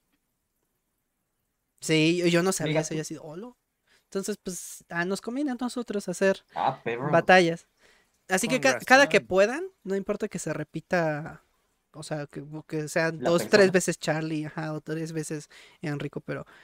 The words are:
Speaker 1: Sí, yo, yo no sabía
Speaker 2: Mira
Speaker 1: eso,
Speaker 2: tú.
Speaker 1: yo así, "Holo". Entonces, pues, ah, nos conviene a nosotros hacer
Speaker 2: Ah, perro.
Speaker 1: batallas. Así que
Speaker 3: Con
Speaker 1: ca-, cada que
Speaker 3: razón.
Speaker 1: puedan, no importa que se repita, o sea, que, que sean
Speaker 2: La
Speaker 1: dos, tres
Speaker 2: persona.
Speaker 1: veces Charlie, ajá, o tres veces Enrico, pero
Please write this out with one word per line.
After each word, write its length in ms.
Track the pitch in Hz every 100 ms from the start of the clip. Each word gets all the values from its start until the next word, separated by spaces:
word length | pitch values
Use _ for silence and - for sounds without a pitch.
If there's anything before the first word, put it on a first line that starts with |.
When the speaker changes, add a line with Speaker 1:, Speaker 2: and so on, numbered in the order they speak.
| _ _ _ _ _ _ _ _ _ _ _ _ _ _ _ _ _ _
Speaker 1:
Sí, 360 | - 156 156 175
yo, 100 | 175
yo 160 | 170
no 80 | 185
sabía 180 | 185 156
Speaker 2:
Mira 100 | 151
Speaker 1:
eso, 80 | 156
Speaker 2:
tú. 60 | 156
Speaker 1:
yo 60 |
así, 160 | 151 156
"Holo". 360 | 156 160 240 - _ _ _ _ _
Entonces, 320 | 196 196 202
pues, 420 | - 180 - - -
ah, 160 | 170 175
nos 160 | 196
conviene 300 | - 247 294
a 60 | 247
nosotros 480 | 247 - 233 208 190
hacer 360 | 175 196 190 - -
Speaker 2:
Ah, 260 | 107 139
perro. 280 | 117 117 139
Speaker 1:
batallas. 560 | 170 170 185 170 170 - _ _ _ _ _ -
Así 180 | 185 233
que 80 | 254
Speaker 3:
Con 60 |
Speaker 1:
ca-, 180 | 269 123
cada 300 | - 262 190
que 100 | 208
Speaker 3:
razón. 80 | 117
Speaker 1:
puedan, 400 | 185 208 269 381 -
no 120 | 190 196
importa 320 | 196 202 214
que 100 | 175
se 140 | -
repita, 920 | 151 151 160 - 180 160 147 156 160 _ _ _ _ _
o 100 | 147
sea, 240 | 151 156 147
que, 160 | - 147 156 -
que 200 | 156 151
sean 300 | 175 165 160
Speaker 2:
La 80 | 123
Speaker 1:
dos, 120 | 170
tres 80 | 208
Speaker 2:
persona. 200 | 208 190
Speaker 1:
veces 280 | 185 175 170
Charlie, 460 | - 156 160 156 151
ajá, 280 | - 156
o 80 | 156
tres 320 | 151 160 160
veces 360 | 160 151 156 - - - _
Enrico, 400 | 156 147 147 -
pero 240 | - 139 - -